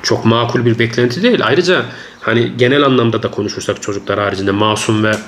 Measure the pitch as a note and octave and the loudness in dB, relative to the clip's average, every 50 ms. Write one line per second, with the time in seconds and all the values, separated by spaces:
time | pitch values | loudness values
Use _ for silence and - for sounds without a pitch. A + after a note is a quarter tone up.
0 | - - A#2 G#2+ - A2+ A2+ A#2 A#2 A#2 - B2+ A#2+ A#2+ A2+ G#2+ A#2 A2+ - - | -2 -2 -2 0 2 2 2 2 0 0 -2 0 0 0 2 2 0 -2 0 0
1 | B2 B2 A#2+ E3 F#3+ B3 A#3+ - - A2 A#2 - F3 F3+ F#3 D3+ A2+ A#2 - - | 0 0 0 0 2 2 2 2 2 2 2 2 2 2 2 0 0 -4 -10 -16
2 | - - - - - - A2+ A#2 A#2 - - - A#2+ B2 C3+ C#3+ D3 C#3 C3 B2 | -18 -20 -20 -8 -4 0 0 2 0 0 0 0 2 2 4 4 4 4 4 4
3 | A#2 A#2 A2 A2 - - - - G#2 G#2 - - - - G2+ G2 - - G2+ G2+ | 2 2 0 0 -2 -4 -4 -4 -4 -4 -6 -6 -4 -6 -6 -6 -4 -6 -8 -8
4 | G2 - G2 G2+ G2+ G2+ G2 F#2+ G2 G2 F#2+ G2+ G#2 G#2+ G#2+ G#2+ - - A2+ G#2+ | -4 -4 -2 0 0 -2 -2 -2 -2 0 0 2 2 2 0 0 0 0 0 2
5 | A2 G#2+ G#2+ G#2+ - | 2 0 0 -2 -4